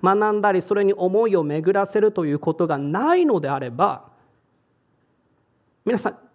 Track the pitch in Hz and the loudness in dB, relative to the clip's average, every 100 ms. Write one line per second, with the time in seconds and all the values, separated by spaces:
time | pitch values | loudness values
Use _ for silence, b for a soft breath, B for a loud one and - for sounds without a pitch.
0 | - 392 - 208 208 185 175 202 196 202 | 2 2 2 2 2 0 0 0 0 2
1 | 185 202 233 190 151 147 160 202 196 214 | 0 2 2 2 0 -2 0 0 0 0
2 | 214 208 156 147 - 160 175 143 143 165 | 0 0 -2 -2 -2 -2 -2 -2 -2 -2
3 | 285 359 330 202 147 135 131 117 196 - | 2 2 2 2 -2 -4 -6 -2 -2 -2
4 | - _ _ _ _ _ _ _ _ _ | -12 _ _ _ _ _ _ _ _ _
5 | _ _ _ _ _ _ _ _ - 233 | _ _ _ _ _ _ _ _ -4 -2
6 | - - _ | -4 -8 _